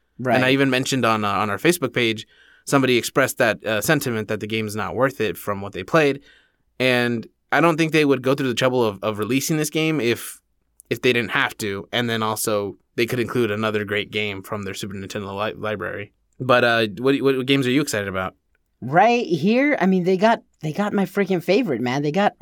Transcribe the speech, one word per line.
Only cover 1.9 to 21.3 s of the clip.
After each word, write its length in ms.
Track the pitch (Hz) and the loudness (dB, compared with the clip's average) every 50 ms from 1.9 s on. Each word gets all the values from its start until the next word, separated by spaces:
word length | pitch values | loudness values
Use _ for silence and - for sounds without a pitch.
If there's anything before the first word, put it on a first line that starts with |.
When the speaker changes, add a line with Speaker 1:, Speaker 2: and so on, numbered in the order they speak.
| - | 0
Speaker 2:
page, 340 | 131 120 113 107 107 - - _ _ _ _ _ _ _ | 0 0 0 0 -2 -6 -14 _ _ _ _ _ _ _
somebody 320 | - 147 139 131 127 123 113 | 0 2 2 4 4 4 2
expressed 400 | - - - 147 131 113 - - | 2 0 0 0 0 0 2 2
that, 260 | 127 113 101 - - | 2 2 2 0 -2
uh, 140 | 104 110 104 | -4 -2 0
sentiment 480 | - - 160 143 - 131 117 110 107 - | 0 2 2 2 0 -2 -2 -2 -2 -4
that 140 | 113 104 | -4 -4
the 60 | 107 104 | -4 -4
game 200 | 113 110 110 107 | -4 -4 -4 -4
is 80 | 101 | -4
not 200 | 107 101 92 82 | -6 -6 -4 0
worth 260 | 107 131 139 139 - | 0 0 0 0 0
it 160 | 110 101 85 - | -2 -2 -2 -4
from 240 | - - 101 98 | -6 -6 -6 -6
what 100 | 98 101 | -8 -8
they 120 | - 90 95 | -8 -10 -4
played. 360 | - - 160 151 139 139 139 - _ _ _ _ _ _ _ _ _ _ - | 0 2 2 4 2 0 -2 -6 _ _ _ _ _ _ _ _ _ _ -2
And 480 | 127 131 123 120 120 120 120 113 107 - _ _ _ _ 127 | 0 2 2 2 2 0 -2 -4 -6 -10 _ _ _ _ 2
I 80 | 139 | 2
don't 160 | 160 175 165 151 | 4 4 2 2
think 160 | 165 156 151 | 0 0 2
they 100 | 156 151 | 2 2
would 180 | 139 139 127 | 4 2 2
go 140 | 120 131 139 | 2 0 0
through 140 | 139 139 127 | 0 0 -2
the 40 | 117 | 0
trouble 300 | - 131 131 127 127 120 | 0 0 0 2 2 0
of, 160 | 107 98 95 | 0 0 -2
of 160 | 95 110 107 101 | -4 -4 -2 -2
releasing 380 | 107 104 127 135 135 - 165 | -2 -2 0 0 0 0 -2
this 140 | 156 151 147 | -2 -2 -2
game 320 | - 160 156 160 156 143 | -2 -2 -2 0 0 0
if, 400 | 110 120 113 - - - - - _ _ _ _ _ _ _ - _ - | 0 0 -2 -2 -4 -10 -16 -18 _ _ _ _ _ _ _ -20 _ -8
if 120 | 117 - | -6 0
they 120 | - 127 120 | 2 2 2
didn't 180 | 120 113 95 | 2 0 -2
have 240 | - 143 131 107 - - | -2 -2 -2 -2 -4 -6
to. 280 | 113 101 98 98 - - - | -6 -6 -6 -6 -8 -6 -4
And 160 | 117 120 117 | -2 -2 -2
then 120 | 113 113 | -2 -2
also 540 | 110 107 110 - - 113 107 104 101 98 - - _ _ _ | -2 -2 -2 -2 -2 0 0 0 -2 -4 -8 -12 _ _ _
they 100 | - 117 | -2 -2
could 140 | 113 127 123 | 0 0 -2
include 300 | 113 110 - 123 120 104 | -2 0 0 0 0 0
another 340 | 104 107 110 110 107 104 104 | 0 -2 -2 -2 -2 -2 -4
great 260 | 98 104 104 98 - | -2 -4 -4 -4 -4
game 300 | - 107 107 104 98 95 | -6 -6 -4 -4 -6 -10
from 220 | 95 - 110 104 98 | -10 -10 -10 -8 -8
their 100 | 95 98 | -8 -8
Super 220 | - - 101 98 | -8 -10 -10 -10
Nintendo 380 | 98 95 92 - 110 101 98 98 | -10 -12 -10 -10 -10 -8 -8 -8
li-, 200 | 98 107 110 110 - | -6 -6 -6 -6 -6
library. 540 | 101 107 110 98 98 95 95 101 104 - _ _ _ _ _ - | -6 -6 -6 -6 -6 -8 -8 -10 -12 -14 _ _ _ _ _ -6
But, 280 | 131 123 123 123 120 | 2 4 4 6 6
uh, 220 | 120 117 113 113 107 92 98 | 6 4 4 2 0 -2 0
what, 180 | 123 135 139 131 | 0 2 2 4
what, 160 | 123 135 135 131 | 2 2 2 2
what 80 | 127 | 2
games 200 | 131 139 139 131 | 2 2 2 2
are 60 | 123 | 2
you 100 | 123 147 | 2 2
excited 280 | 156 - - 104 101 98 | 0 0 -2 -4 -4 -4
about? 260 | 92 95 92 90 - _ _ _ _ _ _ _ _ _ | -4 -4 -4 -6 -8 _ _ _ _ _ _ _ _ _
Speaker 1:
Right 440 | 104 120 147 175 208 233 240 247 214 | -8 0 4 4 6 6 4 2 0
here, 520 | - 175 147 143 208 226 247 277 302 277 - | 0 -2 0 2 2 2 2 2 2 0 2
I 60 | 180 | 2
mean, 180 | 190 190 185 170 | 2 2 2 2
they 140 | 185 190 175 | 2 2 2
got, 240 | 202 226 226 - - _ _ _ | 4 2 2 0 -2 _ _ _
they 120 | - 156 143 | -8 -6 -4
got 180 | 196 208 208 | -4 -4 -2
my 140 | - 202 190 | 0 -2 -2
freaking 360 | 175 - 202 196 185 | -2 -2 -2 -2 0